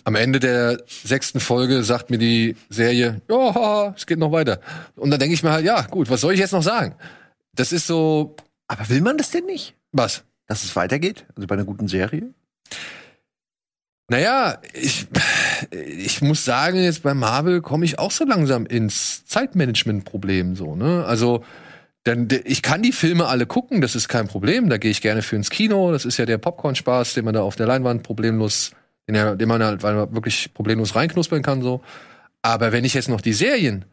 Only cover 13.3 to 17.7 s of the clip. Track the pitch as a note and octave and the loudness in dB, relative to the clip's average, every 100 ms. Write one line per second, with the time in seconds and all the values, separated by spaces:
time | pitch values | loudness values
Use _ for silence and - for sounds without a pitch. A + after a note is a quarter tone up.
13.3 | _ _ _ _ _ _ _ - A#2+ G3 | _ _ _ _ _ _ _ -2 0 2
14.3 | C4 G3+ - - - C3+ - - - - | 2 0 -2 -12 -6 -4 -4 -2 -2 0
15.3 | - - - - F2 C#2+ D#2+ G2 - C#3+ | 0 0 -2 -6 -12 -12 -8 -6 0 2
16.3 | D3+ B2+ B2 D#3+ F#3 F3+ D#3+ C#3 C#3 A2 | 2 2 2 2 2 2 2 0 0 2
17.3 | C3 E3 F3+ D#3+ | 2 2 0 0